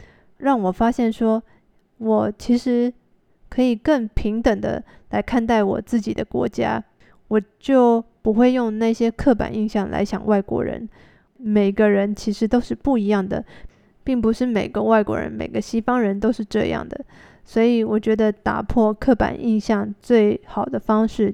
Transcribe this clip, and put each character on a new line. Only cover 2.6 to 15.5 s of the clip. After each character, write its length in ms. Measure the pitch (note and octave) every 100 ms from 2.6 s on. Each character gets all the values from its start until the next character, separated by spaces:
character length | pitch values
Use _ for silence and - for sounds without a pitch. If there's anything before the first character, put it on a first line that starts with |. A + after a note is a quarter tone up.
| B3+ A#3+ B3 - _ _ _ _ -
可 120 | -
以 140 | B3+ A3
更 320 | - C#4+ A3
平 320 | - G#3 A3
等 200 | A#3 G3+
的 220 | G#3+ - - - -
来 100 | G#3
看 260 | - A#3+ A3+
待 160 | A3
我 160 | G3 G#3+
自 220 | - A#3
己 140 | A3
的 100 | G#3+
国 240 | G#3+ A#3+ A#3+
家， 340 | - A3 A3+ - _ _ _ -
我 100 | G#3+ G3+ _
就 440 | - C4 A#3+ A3+ - _
不 100 | A3
会 180 | G#3+ B3
用 260 | B3+ A#3 G#3+
那 120 | A3+
些 200 | A3+ A#3
刻 240 | A3+ C#4+
板 200 | A3 -
印 140 | G#3+ G#3+
象 220 | G#3 F#3+
来 120 | -
想 220 | G3+ G3+
外 160 | G#3+ G3+
国 240 | - -
人。 240 | - - A3+ - - _ _ _
每 340 | A3 G#3 G3
个 200 | G3+ G#3
人 260 | G3+ G#3 G#3
其 160 | A3
实 160 | G3+ A3
都 100 | A#3+
是 160 | -
不 220 | A#3 C#4+ A#3+
一 120 | G3+
样 180 | G3+ G3
的， 180 | - - - - _ _ _
并 160 | - B3
不 140 | A3
是 140 | A3+ B3
每 200 | G#3+ -
个 160 | G#3
外 220 | G#3+ A3
国 140 | G#3 -
人、 120 | -
每 160 | A3
个 140 | -